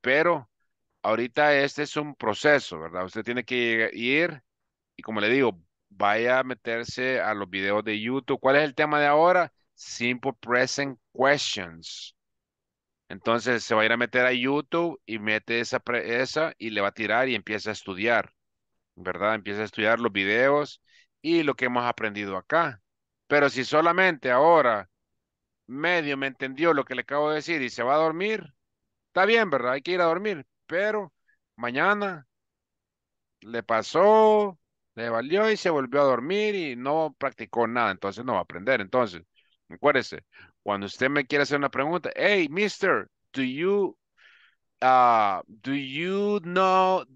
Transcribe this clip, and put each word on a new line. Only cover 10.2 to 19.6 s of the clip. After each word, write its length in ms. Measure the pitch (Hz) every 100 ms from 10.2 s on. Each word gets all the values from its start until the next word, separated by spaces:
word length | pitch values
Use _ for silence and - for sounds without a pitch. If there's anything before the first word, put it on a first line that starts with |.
| 135 -
present 580 | 117 123 127 - 139 123 _
questions. 1000 | - 131 147 - - 87 82 - - - - _ _ _ _ _ _ _ _ -
Entonces 560 | 92 - 117 113 117
se 100 | -
va 80 | 110
a 20 | 110
ir 60 |
a 40 | 117
meter 280 | 120 127 127
a 60 |
YouTube 680 | 127 127 143 147 170 170 147 -
y 120 | 110
mete 420 | 107 107 - 117
esa 200 | 123 -
pre-, 420 | - 120 85 120
esa 320 | 131 151 160 -
y 120 | 110
le 100 | 104
va 80 | 101
a 40 |
tirar 360 | - 104 113 131
y 60 |
empieza 360 | 113 - 107 107
a 20 |
estudiar, 600 | 101 - 92 110 113 - _ _ _ _ _ _ -
¿verdad? 380 | 92 87 101 110
Empieza 260 | 101 101